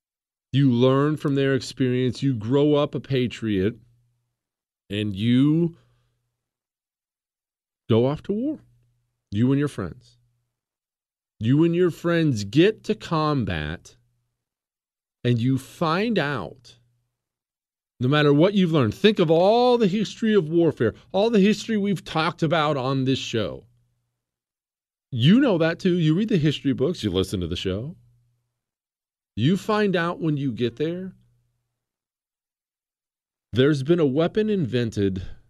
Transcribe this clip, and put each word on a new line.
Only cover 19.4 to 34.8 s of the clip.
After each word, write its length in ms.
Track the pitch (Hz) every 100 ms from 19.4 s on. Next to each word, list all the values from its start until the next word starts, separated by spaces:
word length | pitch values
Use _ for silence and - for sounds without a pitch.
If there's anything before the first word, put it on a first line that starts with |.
| 190 240 247 240
the 100 | 202
history 460 | 214 185 - 220
of 160 | 208 151
warfare, 460 | 170 165 - 110 - _
all 160 | 190 226
the 120 | 220
history 360 | 202 208 - 214
we've 300 | 202 185 -
talked 360 | 160 165 -
about 360 | 160 165 151 143
on 260 | 127 135
this 140 | 131 127
show. 460 | - 113 87 65 - _ _ _ _ _ _ _ _ _ _ _ _ _ _
You 300 | 117 135 233
know 160 | 277 170
that 220 | 165 170
too. 160 | 190
You 200 | 180 156
read 140 | 165 226
the 80 | 190
history 380 | 151 - 139
books, 280 | 113 143 175
you 80 | 104
listen 300 | 90 92 98
to 60 | 85
the 100 | 87
show. 400 | 95 95 139 - _ _ _ _ _ _ _ _ _ _ _ _ _ 101
You 200 | 135 190
find 400 | - 214 208 180
out 240 | 170 143
when 160 | 160 147
you 160 | 139
get 240 | 107 120 117
there, 380 | 160 180 190 - _ _ _ _ _ _ _ _ _ _ _ _ _ _ _ _ _ _ _ _ _ _ _
there's 280 | 107 139 143
been 180 | 131 175
a 40 |
weapon 460 | 147 139 170 214 214
invented 720 | 202 120 123